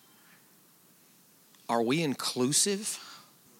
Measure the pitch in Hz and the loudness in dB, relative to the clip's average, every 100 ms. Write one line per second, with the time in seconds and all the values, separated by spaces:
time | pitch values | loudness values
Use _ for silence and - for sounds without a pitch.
0 | - - - - - - _ _ _ _ | -20 -20 -20 -20 -20 -20 _ _ _ _
1 | _ - - - _ - - 117 117 147 | _ -20 -20 -20 _ -16 -2 0 2 2
2 | 160 123 - - 127 151 202 196 220 - | 0 -2 -4 0 2 4 2 0 -4 -8
3 | - - - - - - | -12 -20 -20 -20 -20 -20